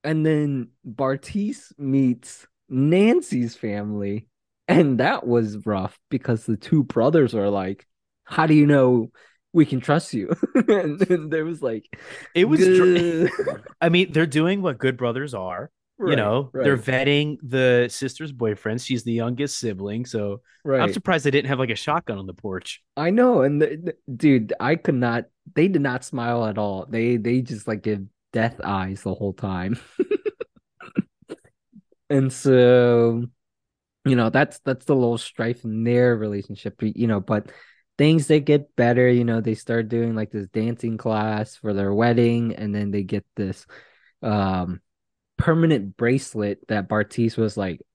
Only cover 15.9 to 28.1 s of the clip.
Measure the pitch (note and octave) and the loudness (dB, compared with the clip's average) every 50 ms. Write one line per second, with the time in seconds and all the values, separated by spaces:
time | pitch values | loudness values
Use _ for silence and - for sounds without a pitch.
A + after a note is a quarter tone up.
15.9 | _ - G#3+ E3+ D3 B2+ G#2+ G#2 A2+ C3 C#3+ C3 - C3 C3 C#3 C#3 A#2+ A2 C3 | _ -6 -2 0 0 2 2 0 0 -2 -2 -4 -6 -2 0 0 0 0 0 -2
16.9 | C3 B2+ C3+ C#3+ C#3+ C#3+ D3+ D3+ D3+ - - B2 B2+ C3 B2+ B2+ B2 B2 A#2+ A2+ | -2 0 2 2 2 2 0 -2 -6 -10 -10 -4 0 2 4 4 4 4 2 0
17.9 | - - C3+ C3 - - D#3 D3+ C#3 A#2+ A#2+ A2 G#2 - - A2 A2 B2 - - | -4 -8 -8 -8 -8 -10 -14 -14 -6 -4 -2 -2 -2 -4 -4 -6 -6 -6 -4 -4
18.9 | C3 A#2 - A#2+ A2+ A#2 A2+ A#2+ B2 A#2+ C#3+ C3+ - - B2+ A2+ G2+ F#2 G2 G2+ | -4 -4 -2 -2 -2 -2 -2 -4 -4 -4 -6 -6 -6 -6 -6 -6 -6 -6 -8 -8
19.9 | G#2 A#2 B2 - - A2 G#2 G2+ G2+ A#2 _ _ _ _ _ D3 C3+ B2+ D#3+ G3+ | -6 -8 -8 -6 -6 -6 -6 -6 -8 -10 _ _ _ _ _ -2 0 0 0 -2
20.9 | F#3+ G#3 - - F3+ D#3+ C3 C#3+ C3+ D3 A#2+ A#2 C3+ B2+ C3 A#2 A2 - - D3 | -2 -4 -2 -2 -2 0 0 0 0 0 0 0 -2 -2 -2 -4 -4 -6 -4 -4
21.9 | D3 E3+ - - A2 G2 F#2+ F#2+ F2+ _ - G#2 F#2+ F2+ - - - _ _ _ | -4 -4 -4 -6 -10 -8 -10 -12 -14 _ -10 -10 -10 -8 -10 -12 -18 _ _ _
22.9 | _ C#3 D3+ E3+ G3 A#3+ B3 B3+ A#3 D#3+ C3 C#3 D3 D3 D3+ - D3 D#3 F3 F3 | _ -4 -2 0 2 4 4 4 4 4 2 2 2 2 0 0 -2 -8 -8 -10
23.9 | - _ _ - B2+ A2+ D#3+ D3+ C3+ B2 A2 G#2 - - A2 C3 D#3+ E3 - - | -10 _ _ -14 -6 2 4 4 4 4 2 -2 -6 -4 -2 -2 -2 0 0 -2
24.9 | D3 B2 B2 A#2+ A#2 A#2+ A2+ _ _ _ _ - _ D3 E3 G3 F#3 D3+ C#3 C#3 | 0 0 0 0 0 -2 -6 _ _ _ _ -6 _ 2 2 2 2 0 0 0
25.9 | B2 A#2 - - - B2+ A#2+ A#2+ A#2+ A#2+ A2+ G#2+ G2+ G#2+ G#2 G2+ F#2+ F#2+ F2+ - | -2 -4 -6 -8 -8 -6 -4 -2 -2 -2 -2 -2 -2 -2 -4 -4 -4 -6 -8 -6
26.9 | G#2+ A2+ A2+ B2 B2 A#2 G#2 A#2 B2 B2+ B2 - B2+ G#2 - - A2 G2+ - G#2+ | -4 -2 0 0 0 0 0 0 0 -2 -2 -4 -10 -10 -6 -6 -6 -4 -2 -4
27.9 | G#2+ G2 G2 G2+ | -4 -4 -6 -14